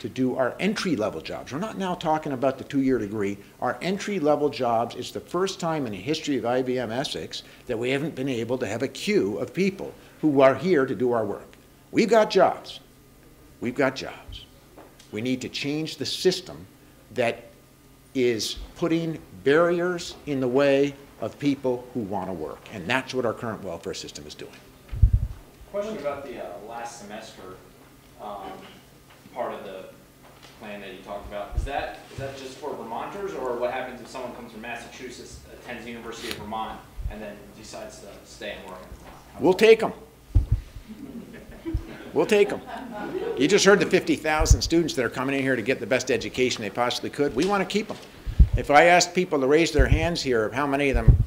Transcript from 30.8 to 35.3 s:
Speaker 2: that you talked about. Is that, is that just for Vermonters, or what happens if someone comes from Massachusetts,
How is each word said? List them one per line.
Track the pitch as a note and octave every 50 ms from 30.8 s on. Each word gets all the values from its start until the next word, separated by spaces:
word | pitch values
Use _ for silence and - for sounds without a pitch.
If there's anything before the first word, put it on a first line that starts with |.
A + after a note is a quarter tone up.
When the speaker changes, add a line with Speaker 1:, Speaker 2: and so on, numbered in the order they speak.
Speaker 2:
that | G2 F#2+
you | F#2+ F#2 F#2+
talked | G#2 G2+ G2+ G2 G2
about. | G#2 G#2 G2+ G2+ -
Is | - -
that, | C3+ C#3 D3+ D#3 - - - - -
is | - C3+
that | C3+ - -
just | - C3+ - - -
for | - - -
Vermonters, | - A2 - - - D3+ - - G3+ G3 E3+ D#3+
or | C#3 B2+ B2 A#2+
what | A#2+ B2 A#2+
happens | - A#2+ B2+ B2 A#2+ A#2
if | A2 -
someone | - C3 B2 A#2+ A#2+
comes | B2 A#2 G#2+
from | G#2+ G#2+
Massachusetts, | A#2 A#2+ A#2 A#2+ - - - - B2+ B2 - A#2+ A2 -